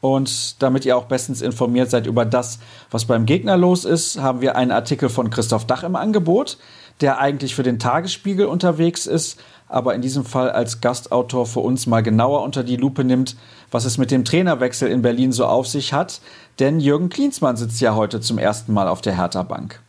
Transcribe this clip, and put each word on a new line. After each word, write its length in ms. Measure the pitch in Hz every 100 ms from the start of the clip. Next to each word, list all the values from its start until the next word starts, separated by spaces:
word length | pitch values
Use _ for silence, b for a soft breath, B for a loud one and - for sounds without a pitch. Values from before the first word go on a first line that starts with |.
Und 600 | 135 135 131 117 - -
damit 220 | 135 131 131
ihr 100 | 123
auch 120 | 117
bestens 340 | 131 123 127
informiert 500 | 120 117 123 120 127
seid 160 | 123 113
über 160 | 117
das, 360 | 117 123 123 - B B B
was 140 | 113
beim 220 | 113 117 117
Gegner 320 | 190 208 185
los 260 | 180 180
ist, 340 | 180 - - 196
haben 180 | 135 127
wir 160 | 131 -
einen 160 | 123
Artikel 380 | 104 120 131 135
von 200 | 113 117
Christoph 360 | 113 113 113 113
Dach 160 | 127
im 140 | 170 185
Angebot, 600 | 214 214 165 190 285 - B B B B
der 180 | 143 127
eigentlich 340 | 139 143 135
für 100 | 117
den 160 | 127 120
Tagesspiegel 680 | 120 139 180 - 196 190 202
unterwegs 600 | 175 180 156 165 170 -
ist, 340 | 160 151 - B B B
aber 280 | - 123 120
in 60 |
diesem 220 | 127 139
Fall 280 | 117 135 127
als 280 | - 117 117
Gastautor 680 | 120 123 - 120 120 127 117
für 140 | 117
uns 260 | 113 127 -
mal 140 | 113
genauer 420 | 113 110 123 143
unter 200 | 127 135
die 140 | 123 123
Lupe 260 | 135 135
nimmt, 320 | 127 127 131 - B B B
was 120 | 120
es 140 | 117 117
mit 120 | 123
dem 140 | 131
Trainerwechsel 680 | 123 165 185 147 127 - 127
in 120 | 120
Berlin 320 | 120 120 131
so 120 | 120 123
auf 220 | 113 120
sich 240 | 143 135
hat. 300 | 143 190 - B B B -
Denn 200 | 135 160
Jürgen 300 | 143 147 175
Klinsmann 480 | - 285 - 135 117
sitzt 240 | 117 113
ja 120 | 120
heute 280 | 107 107 113
zum 160 | 117 113
ersten 340 | 98 107 113
Mal 160 | 107 95
auf 140 | 92
der 160 | - 90
Hertha-Bank. 640 | 87 95 90 - - -